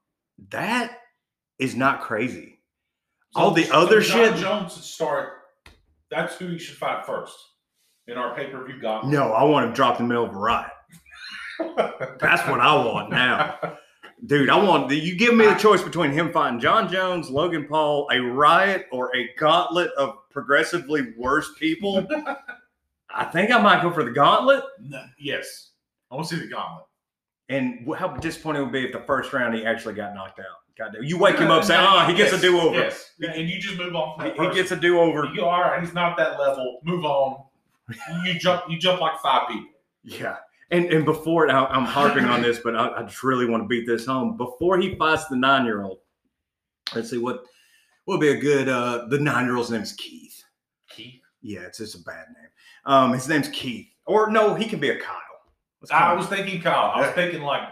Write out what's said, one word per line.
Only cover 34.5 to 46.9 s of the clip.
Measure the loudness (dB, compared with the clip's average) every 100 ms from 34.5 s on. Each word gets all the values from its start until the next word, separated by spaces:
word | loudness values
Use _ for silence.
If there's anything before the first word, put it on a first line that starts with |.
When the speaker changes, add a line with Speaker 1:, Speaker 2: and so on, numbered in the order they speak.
| 0
Speaker 1:
gets | -2
a | 0
Speaker 2:
person. |
Speaker 1:
do-over. | 4 6 4 2 -4
Speaker 2:
You | -2
go, | 0
"All | 2
right, | 2 0
he's | -4
not | -2 -2 0
that | -2 0
level. | -2 0 -6 -6
Move | -4 -4 0
on." | 0 0 -4 -18 _ _ _ -18 -16 -10 -6 -4
You | -2
jump, | 0 -2 -4
you | -2
jump | 0 0
like | -2 -2
five | 0 0 -2
people. | -8 -12 _ _ _
Speaker 1:
Yeah. | -18 -10 -8 -10 -18 _ -2
And, | 0 4
and | 2
before, | 2 0 0 2 4
I, | 4 2
I'm | 0
harping | 0 2 2 4 2
on | 2
this, | 0 0
but | -2 -2
I, | -2 -4
I |
just | -10 -4
really | -2 0 0
wanna | 0 -2
beat | -4 -2
this | -4 -2
home. | -2 -2 -4
Before | -8 -2 0 2
he | 0 0
fights | 0 0 -2
the | 0
nine-year-old, | 2 2 2 -4 -6 -12 _ _ _ _ _ _ _ _ -8